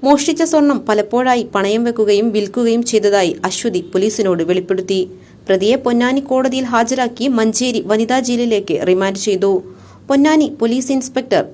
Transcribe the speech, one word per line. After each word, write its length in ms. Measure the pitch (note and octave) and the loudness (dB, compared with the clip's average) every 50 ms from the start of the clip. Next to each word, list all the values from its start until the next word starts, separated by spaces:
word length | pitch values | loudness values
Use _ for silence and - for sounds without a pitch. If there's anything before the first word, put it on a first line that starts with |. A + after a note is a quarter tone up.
| - | 6
മോഷ്ടിച്ച 380 | C#4 D4 C#4+ C#4+ - D#4+ D#4+ E4 D#4+ | 4 4 4 4 0 0 0 0 2
സ്വർണം 280 | D#4+ D#4 D4 C#4+ C#4+ A#3 - - | 2 2 4 4 2 0 0 0
പലപ്പോഴായി 560 | G#3+ G#3+ G#3 G#3 - A#3+ B3+ C4 B3+ B3 A3 - - | 0 0 0 0 0 0 2 2 2 0 0 -2 -2
പണയം 300 | G3+ G3 G3 G#3 A3+ A#3+ A#3+ | -2 0 0 0 0 0 -2
വെക്കുകയും 400 | A#3 A#3 A3 G3+ G#3 G3+ G#3+ A#3 G#3 | 0 0 2 2 2 2 2 0 0
വിൽക്കുകയും 480 | G#3+ G3+ G3 G3+ B3 A#3+ A#3 A3+ A#3 A#3 A#3+ | -2 -2 -2 -2 0 0 2 2 0 0 0
ചെയ്തതായി 400 | - A3 G3+ G#3 G3+ G3+ F#3 F3 - - - F#3 | 0 2 2 2 2 2 2 0 -2 -2 -6 -6
അശ്വതി 320 | F#3 - - A#3+ F#3+ F3+ F3 - | -6 -2 -4 -2 -2 -2 -6 -2
പോലീസിനോട് 520 | - F#3 F#3+ A3 G#3+ - G#3+ F#3+ F3+ E3+ E3 E3 | -2 0 0 0 0 0 0 0 0 0 -2 -2
വെളിപ്പെടുത്തി. 520 | F3+ F#3 F3+ - G3 F#3 F#3 F#3 G3 F#3+ F3+ - - - - - - - - - | -4 -6 -4 -2 -4 -4 -2 -2 -2 -2 -2 -4 -6 -20 -20 -20 -20 -20 -2 0
പ്രതിയെ 300 | F#3+ F#3+ F#3 G#3 A#3+ C4+ C4+ | 0 2 2 2 0 2 0
പൊന്നാനി 380 | B3 A#3+ A#3+ A#3+ B3 C4 C#4 C4+ C4+ | 0 0 2 2 2 0 -2 -2 0
കോടതിയിൽ 360 | C4 C4 C4 C4 B3 C4 C4 A#3+ A#3+ | -2 0 0 0 -2 -2 -4 -2 0
ഹാജരാക്കി 540 | A#3 A#3 A#3 C4 B3+ B3+ A#3 A#3+ - A#3 C#4 C4 A3+ | 0 0 0 0 -2 -2 -4 -2 -2 -2 0 0 2
മഞ്ചേരി 440 | A3 A3 G#3+ - B3+ B3+ A#3+ G#3+ - F3+ | 2 0 0 0 -2 -2 -2 -2 -2 0
വനിതാ 280 | G#3 A3 A3+ A3 B3 B3+ B3+ A#3+ | 0 0 0 0 0 -2 0 0
ജയിലിലേക്ക് 480 | A#3+ A#3 A#3+ A#3+ A3 G3+ G3 - E3+ C3 - F3+ | -2 0 0 0 0 -2 -2 -2 -4 -2 0 0
റിമാൻഡ് 340 | F3+ F3+ F#3+ G3 G3 G3 - G#3+ | 0 2 0 -2 -2 -4 -2 -2
ചെയ്തു. 260 | G3+ F#3 F#3 G3 G3 F#3 - - - - - - - - - - | -2 0 0 0 0 0 -2 -6 -20 -20 -20 -20 -20 -20 -4 0
പൊന്നാനി 400 | C#4 C#4 C#4 D#4 D#4 D#4 D4+ D4 D4 - | 2 2 4 4 4 4 2 0 0 -2
പോലീസ് 300 | A3+ A#3 A#3 B3+ B3+ - C4+ | -2 -2 0 -2 -2 -2 -2
ഇൻസ്പെക്ടർ 500 | C4+ B3+ C4 - B3+ B3 - G#3 F#3 - - | -2 -2 -4 -6 -6 -4 0 0 0 0 -2